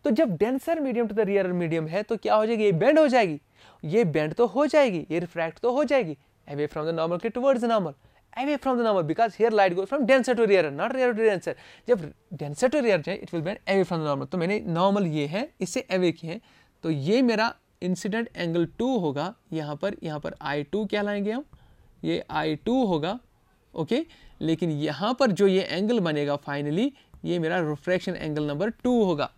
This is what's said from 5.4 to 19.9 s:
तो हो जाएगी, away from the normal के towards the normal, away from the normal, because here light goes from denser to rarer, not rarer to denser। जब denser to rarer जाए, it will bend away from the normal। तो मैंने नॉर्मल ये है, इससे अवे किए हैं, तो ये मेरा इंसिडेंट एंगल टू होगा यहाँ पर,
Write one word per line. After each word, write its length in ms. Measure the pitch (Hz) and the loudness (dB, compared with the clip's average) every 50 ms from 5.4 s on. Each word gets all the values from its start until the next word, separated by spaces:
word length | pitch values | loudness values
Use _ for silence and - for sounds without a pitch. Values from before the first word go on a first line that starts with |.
| 165 165 160 - | -6 -6 -6 -2
तो 140 | - 240 | -2 0
हो 120 | 240 277 302 | 2 2 0
जाएगी, 320 | 240 294 262 220 160 147 _ _ _ _ _ _ - | 2 2 0 0 -2 -6 _ _ _ _ _ _ -10
away 200 | 143 139 147 147 | -4 -4 -4 -4
from 140 | - 160 151 | -4 -4 -4
the 120 | 160 165 160 | -4 -2 -2
normal 240 | 160 165 175 175 | -2 -2 -2 -2
के 80 | - 226 | -4 -4
towards 280 | - 247 247 277 269 240 | -4 0 2 2 2 2
the 100 | 233 233 | 2 2
normal, 240 | 233 214 180 156 139 _ _ _ _ _ _ _ - 233 | 2 0 0 -2 -8 _ _ _ _ _ _ _ -10 -6
away 200 | 262 285 294 269 | -2 -2 -2 -2
from 180 | - 269 254 | -2 -2 0
the 80 | 240 233 | 0 2
normal, 180 | 220 208 190 | 2 2 2
because 340 | 165 147 160 - 233 226 - - | 0 0 0 0 0 0 2 2
here 100 | 214 233 | 2 2
light 260 | 220 208 196 190 175 | 4 4 4 4 2
goes 140 | 180 196 - | 0 -4 -2
from 160 | 277 311 262 | -2 -2 4
denser 280 | 202 269 269 240 262 240 | 4 4 4 4 2 2
to 120 | 220 226 | 2 4
rarer, 240 | 208 202 185 160 151 | 6 6 4 4 2
not 220 | 139 143 185 233 | -2 -4 -4 -4
rarer 260 | 254 262 254 247 233 208 | 0 0 0 0 0 2
to 100 | 226 220 | 2 2
denser। 240 | 202 175 - 165 - - - - - - _ - | 2 2 -4 -6 -8 -8 -14 -20 -20 -16 _ 0
जब 240 | 247 196 160 147 - _ _ _ 180 | 0 0 0 -10 -14 _ _ _ -12
denser 300 | 139 151 143 147 - 247 | -10 -8 -8 -4 0 0
to 100 | 254 269 | 2 2
rarer 280 | 302 240 233 196 175 | 2 2 4 2 2
जाए, 160 | 143 170 196 - | 0 -4 -8 -8
it 100 | - - | -8 -6
will 160 | - 170 151 | -6 -4 -4
bend 140 | 180 - - _ - | -4 -8 -8 _ 0
away 160 | 196 196 180 | 2 2 2
from 140 | - 180 165 | 2 0 -2
the 80 | 156 | 0
normal। 200 | 151 143 139 135 | -2 -2 -2 -4
तो 120 | 131 - 185 | -4 -2 -2
मैंने 220 | 165 175 208 214 - | 0 0 -2 -2 -2
नॉर्मल 400 | 185 165 170 185 196 196 208 196 | -2 0 2 2 2 4 2 0
ये 200 | 165 151 156 143 | 0 0 -2 -2
है, 260 | 143 165 202 269 320 _ _ | -2 -4 -6 -6 -6 _ _
इससे 200 | 190 180 - 262 | -8 -4 -4 -6
अवे 320 | - - 190 185 180 175 | -4 -2 0 2 2 0
किए 180 | 165 - - 160 | 0 -2 -10 -12
हैं, 100 | 170 226 _ _ _ _ _ _ _ _ | -12 -12 _ _ _ _ _ _ _ _
तो 80 | - 165 | -4 -4
ये 320 | 156 143 135 160 214 254 | -2 -2 0 2 2 4
मेरा 320 | 262 240 220 214 220 - - _ _ _ _ _ | 4 4 2 2 0 -2 -4 _ _ _ _ _
इंसिडेंट 460 | 180 180 185 180 - 208 196 226 233 233 _ | -4 -4 -4 -4 -4 -4 -2 -2 -4 -6 _
एंगल 320 | 170 175 170 165 175 170 165 - - | -6 -4 -2 0 0 0 -2 -2 -4
टू 200 | 226 254 269 226 | -2 0 0 0
होगा 360 | 175 151 131 143 151 185 233 _ _ _ | 0 -2 -2 -2 -6 -6 -8 _ _ _
यहाँ 240 | 160 160 151 147 147 | -8 -8 -6 -6 -8
पर, 200 | 143 - 202 | -4 -4 -6